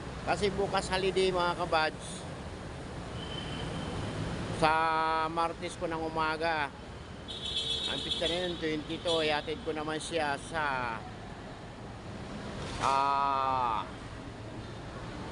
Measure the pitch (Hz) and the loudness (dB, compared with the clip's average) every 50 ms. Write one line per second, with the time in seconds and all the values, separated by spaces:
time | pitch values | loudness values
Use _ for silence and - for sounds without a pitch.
0 | - - - - - 143 165 175 202 202 190 196 196 190 190 196 185 - 185 190 | -8 -8 -8 -4 0 0 0 2 2 2 2 2 2 2 2 2 2 2 2 2
1 | 190 190 185 190 190 190 180 180 175 175 170 170 175 170 165 160 156 156 151 - | 4 4 4 4 4 4 4 4 4 2 2 2 2 4 4 6 6 4 2 -2
2 | - - - - - - - - - - - - - - - - - - - - | -8 -8 -8 -8 -8 -8 -8 -8 -8 -8 -8 -8 -8 -8 -8 -8 -8 -8 -8 -8
3 | - - - - - - - - - - - - - - - - - - - - | -8 -6 -6 -6 -6 -6 -6 -6 -4 -4 -4 -4 -4 -4 -4 -4 -4 -4 -4 -4
4 | - - - - - - - - - - - - 160 156 160 160 160 165 160 160 | -2 -2 -2 -2 -2 -2 -2 -2 -2 -2 0 4 6 6 6 6 6 4 4 4
5 | 160 160 160 160 160 160 165 170 165 170 165 - 180 170 - - 180 165 165 160 | 4 4 4 2 2 2 2 2 2 2 0 -2 -6 -6 -4 -4 -4 -2 -2 -2
6 | 160 160 160 160 156 156 160 156 160 170 160 156 143 135 - - - - - - | -2 0 0 2 2 2 2 2 2 2 2 2 0 -2 -4 -8 -12 -10 -10 -10
7 | - - - - - - - - - - - - - - 101 95 - - 127 143 | -10 -12 -12 -10 -10 -8 -8 -6 -4 -4 -2 -2 -2 -2 -2 0 0 -2 -2 -2
8 | - - 127 - 175 156 165 180 185 175 170 156 165 156 156 151 147 - 165 151 | -2 -2 -2 0 0 2 2 2 0 0 0 0 0 0 0 0 -2 -2 -4 -2
9 | 123 175 165 165 156 156 151 147 147 160 151 - - 160 156 156 151 156 156 156 | 2 4 4 4 6 4 4 2 2 0 -4 -4 -2 -2 -2 -2 0 -2 -2 -2
10 | 147 - 170 165 151 147 139 139 - - 165 160 151 143 135 127 123 120 113 107 | -2 0 0 2 2 2 0 0 -2 -4 -2 0 2 2 2 0 0 0 -2 -4
11 | 98 - - - - - - - - - - - - - - - - - - - | -4 -8 -10 -10 -10 -10 -10 -10 -10 -10 -10 -10 -12 -12 -12 -12 -12 -10 -10 -10
12 | - - - - - - - - - - - - - - - - 123 131 135 139 | -10 -10 -8 -8 -8 -8 -6 -6 -6 -6 -6 -6 -6 -4 -2 0 4 4 6 6
13 | 139 139 139 139 139 139 139 135 135 131 131 131 123 120 110 104 95 - - - | 6 6 6 6 4 4 4 4 4 4 4 4 4 4 2 2 0 -2 -6 -10
14 | - - - - - - - - - - - - - - - - - - - - | -10 -10 -10 -10 -10 -10 -10 -10 -10 -10 -8 -8 -8 -8 -8 -10 -10 -8 -8 -8
15 | - - - - - - | -8 -8 -8 -8 -6 0